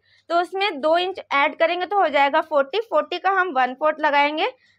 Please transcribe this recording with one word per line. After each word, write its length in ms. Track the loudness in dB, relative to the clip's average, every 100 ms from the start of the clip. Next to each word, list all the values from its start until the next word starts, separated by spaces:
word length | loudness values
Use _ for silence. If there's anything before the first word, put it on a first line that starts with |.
| _ _ -4
तो 100 | -2
उसमें 400 | -2 -4 -4 -2
दो 160 | 0 2
इंच 220 | 0 -6 -4
ऐड 240 | 0 0 0
करेंगे 280 | -2 0 -2
तो 140 | 0
हो 80 | 2
जाएगा 320 | 2 2 2
फ़ोर्टी। 400 | 0 -2 0 -4
फ़ोर्टी 380 | 0 -2 -2 -4
का 120 | 0
हम 220 | 0 0
वन 200 | 0 -2
फोर्थ 260 | 0 -2 0
लगाएंगे 500 | 0 2 0 0 -4 -6 _